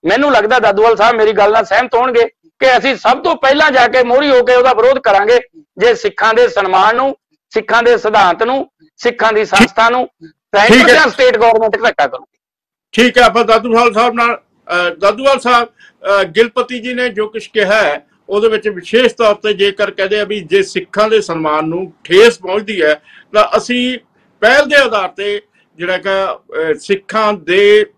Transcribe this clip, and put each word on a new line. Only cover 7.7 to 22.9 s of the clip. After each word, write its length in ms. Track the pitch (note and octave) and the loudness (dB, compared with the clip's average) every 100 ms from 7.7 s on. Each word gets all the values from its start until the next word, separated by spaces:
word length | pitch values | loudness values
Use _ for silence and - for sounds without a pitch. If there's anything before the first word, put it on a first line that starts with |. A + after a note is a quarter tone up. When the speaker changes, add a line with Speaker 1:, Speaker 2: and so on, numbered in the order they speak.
| A3+ | 0
Speaker 1:
ਦੇ 140 | A#3 A#3 | 2 0
ਸਿਧਾਂਤ 460 | G#3+ G#3+ F#3+ E3+ | 0 2 2 0
ਨੂੰ, 280 | A3+ C4+ C4+ _ _ _ | -2 -4 -6 _ _ _
ਸਿੱਖਾਂ 360 | A#3+ A#3+ A3 | -6 -2 0
ਦੀ 120 | G#3+ G#3+ | 0 0
ਸੰਸਥਾ 440 | G3 A#3 - A3+ | 0 0 2 0
ਨੂੰ 180 | B3 B3 | 0 -6
Speaker 2:
ਠੀਕ 680 | _ D#3+ _ _ G3+ A3 | _ -20 _ _ 0 4
Speaker 1:
ਸੈਂਟਰ 160 | B3 A#3+ | 4 4
Speaker 2:
ਹੈ। 40 | |
Speaker 1:
ਜਾਂ 140 | C4+ D4 | 4 2
ਸਟੇਟ 300 | - B3+ A3+ | 2 0 2
ਗੌਰਮੈਂਟ 460 | A#3 A3 A3 G#3+ | 2 2 0 -2
ਧੱਕਾ 240 | A3+ - C#3+ | -4 -2 -4
ਕਰੂਗੀ। 300 | B2+ - _ _ _ _ _ _ | -4 -16 _ _ _ _ _ _
Speaker 2:
ਠੀਕ 260 | - B3 B3 | 0 0 4
ਹੈ, 60 | |
ਆਪਾਂ 220 | A#3 G#3 A3 | 2 2 0
ਦਾਦੂਵਾਲ 480 | A3 A3+ A3+ A#3+ | 0 2 0 0
ਸਾਹਿਬ 200 | G#3 A#3+ | 0 -2
ਨਾਲ, 220 | A#3+ A#3 A#3 | 0 -4 -4
ਅਹ, 600 | _ _ - F3 F3 E3+ | _ _ -8 -4 -4 -2
ਦਾਦੂਵਾਲ 440 | G3 G#3+ C4+ C4+ | -2 0 -2 0
ਸਾਹਿਬ, 280 | B3 A#3+ A#3 | 0 0 -2
ਅਹ, 560 | _ - _ - G3 | _ -20 _ -2 -2
ਗਿਲਪਤੀ 560 | F#3 D#3+ A#3 B3+ A#3+ B3 | -2 -2 -2 -2 -6 -8
ਜੀ 140 | A#3 | -8
ਨੇ 160 | B3 B3 | -6 -6
ਜੋ 180 | G3+ G#3+ | -6 -8
ਕੁਛ 200 | A3 - | -8 -8
ਕਿਹਾ 360 | G#3+ F#3+ A3 | -4 0 0
ਹੈ, 220 | F3+ D3 _ _ - | 0 -4 _ _ -8
ਉਹਦੇ 200 | G3+ A3 | -2 -2
ਵਿੱਚ 180 | G#3+ G#3+ | -2 -6
ਵਿਸ਼ੇਸ਼ 480 | F#3 E3+ A3+ B3+ - | -8 -2 0 0 0
ਤੌਰ 200 | A3+ G#3 | -2 0
ਤੇ 180 | G#3+ | -4
ਜੇਕਰ 380 | G3+ G3+ G3 G3+ | -2 -2 -2 -6
ਕਹਦੇ 280 | G3 F#3+ G#3+ | -4 -4 -4
ਆ 40 | |
ਵੀ 160 | G3+ G#3 | -4 -8
ਜੇ 240 | D#3+ G3 | -2 -2
ਸਿੱਖਾਂ 460 | F#3+ F#3+ F3+ - G#3+ | -2 -6 -8 -2 0
ਦੇ 120 | A3 | 0
ਸਨਮਾਨ 460 | G#3 E3 D#3 D3+ D#3+ | -2 -6 -2 -2 -4
ਨੂੰ 260 | E3+ F#3 _ | -6 -10 _
ਠੇਸ 360 | - F3+ A#3 F3+ | 0 4 4 2
ਪਹੁੰਚਦੀ 420 | F#3 G3 G#3 G3+ | -6 -6 -6 -4
ਹੈ, 200 | D3+ | -2